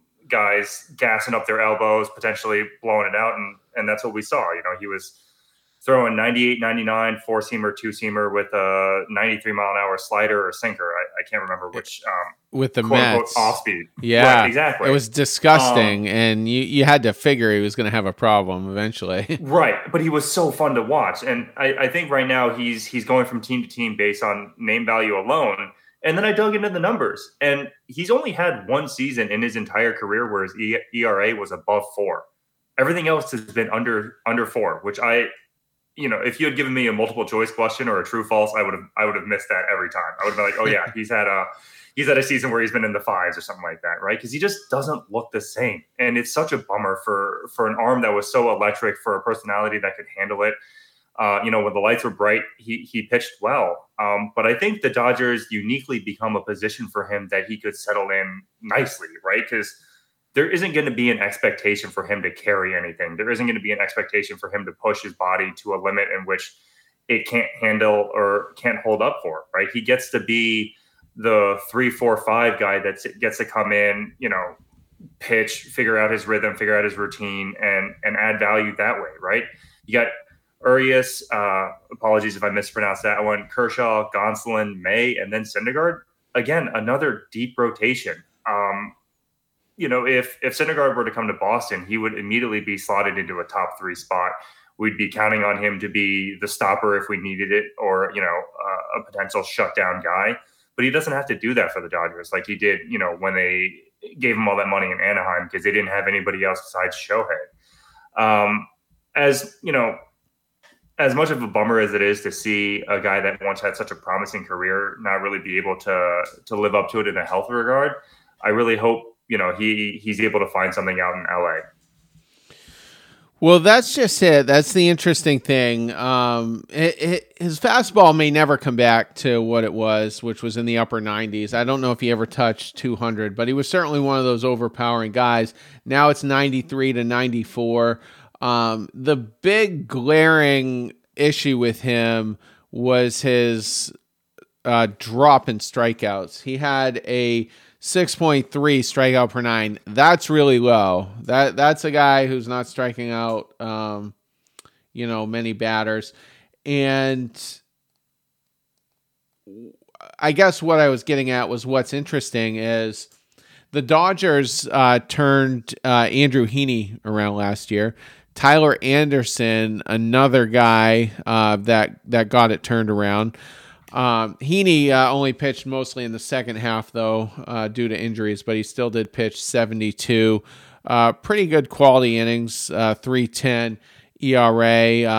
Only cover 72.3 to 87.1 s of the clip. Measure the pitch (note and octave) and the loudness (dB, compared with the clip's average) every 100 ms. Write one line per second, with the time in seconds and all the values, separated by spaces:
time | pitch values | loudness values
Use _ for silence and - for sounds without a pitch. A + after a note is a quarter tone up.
72.3 | A2+ A#2 C#3+ G2 G2 G2 G2 - - A2+ | 2 2 2 0 0 -2 -6 -12 -6 -4
73.3 | - G#2+ A2 G2+ G#2 G#2 G2+ G#2 - A#2+ | -4 -4 -4 0 2 0 -2 -8 -8 -6
74.3 | F#2 F2+ - _ _ _ _ - _ - | -4 -6 -12 _ _ _ _ -20 _ -2
75.3 | A2+ A2 - - - A2+ A2 G#2+ A2 G2+ | -2 -2 -6 -8 -4 0 2 0 -2 -2
76.3 | G#2+ G#2+ F#2+ G#2+ G#2 G#2 G2 G2+ - G2+ | -2 -2 -2 0 0 0 -4 -8 -8 -8
77.3 | G2 G2 G2+ G#2 G2 G2 - G#2+ G#2 G#2+ | -8 -10 -4 -2 0 -2 -6 -4 -2 -2
78.3 | G#2+ G#2 G#2+ G#2 G2+ G#2+ - E2+ - F#2 | 0 0 0 -2 -2 -2 -4 -8 -10 -4
79.3 | A2+ A#2 - - _ - A#2 A#2 - - | -4 -4 -14 -20 _ -4 0 0 -4 -18
80.3 | _ _ _ B2+ C3 C3 C3 B2+ - - | _ _ _ 2 4 4 2 0 -6 -6
81.3 | A2 G2+ F#2+ F#2+ - _ - A2 G#2+ G#2+ | -2 0 0 -4 -8 _ -4 2 2 0
82.3 | G2 G#2 G2+ G2 A2 G#2 F#2+ G#2+ G#2 G#2+ | -4 -4 -2 -4 -4 -4 -2 -2 -2 -2
83.3 | G#2 - - A#2 B2+ A#2 A2 G#2+ G2+ G#2+ | -2 -4 -2 -2 0 0 0 -2 -2 -2
84.3 | G#2+ A#2 A2 G#2 F#2+ F#2 A2 B2 - G2 | -4 -4 -2 -4 -6 -2 0 0 -2 -4
85.3 | A2 G#2+ G2+ A2+ C#3+ E3+ E3+ _ _ _ | -6 -6 -6 -4 0 -2 -2 _ _ _
86.3 | B2 A#2 D#3+ C3 A2 G#2+ C#3 D3+ | -4 -2 -2 -2 -4 -2 -2 -2